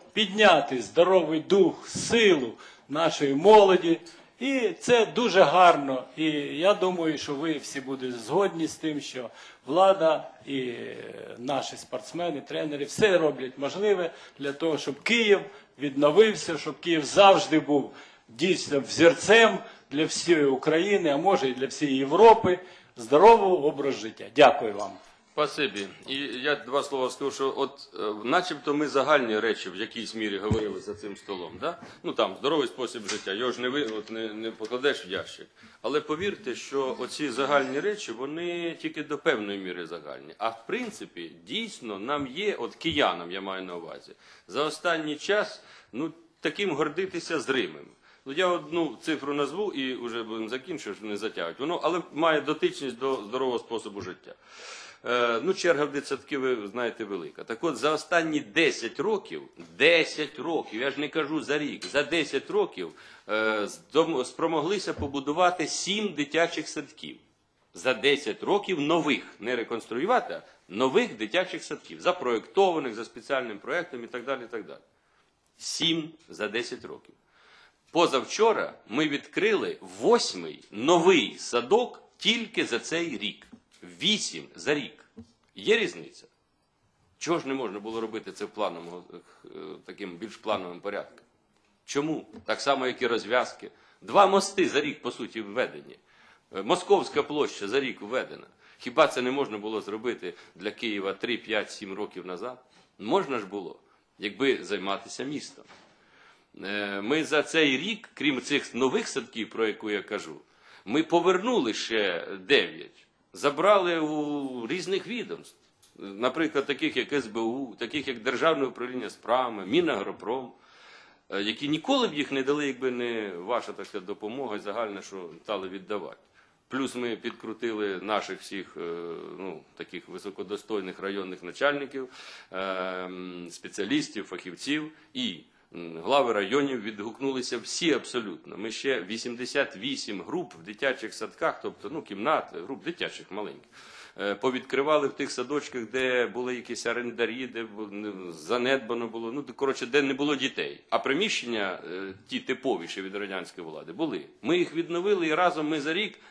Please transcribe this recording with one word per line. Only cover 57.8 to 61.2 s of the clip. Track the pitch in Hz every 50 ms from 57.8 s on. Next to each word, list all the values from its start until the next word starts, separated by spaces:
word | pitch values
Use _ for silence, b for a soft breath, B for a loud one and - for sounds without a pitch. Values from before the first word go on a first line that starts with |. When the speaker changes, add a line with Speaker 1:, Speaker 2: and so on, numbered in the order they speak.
| 120 151
Speaker 2:
останні | 156 151 - - 180 170 160 160 151 143
десять | - - 101 156 165 131 - - 117 113 - -
років, | 151 214 220 - - - 85 73 69 - _ - - - 82
десять | 90 135 160 170 165 151 - - 151 151 139 - -
років, | 131 165 165 127 - - 104 110
я | 127 139
ж | 127 139
не | 147
кажу | 143 - 160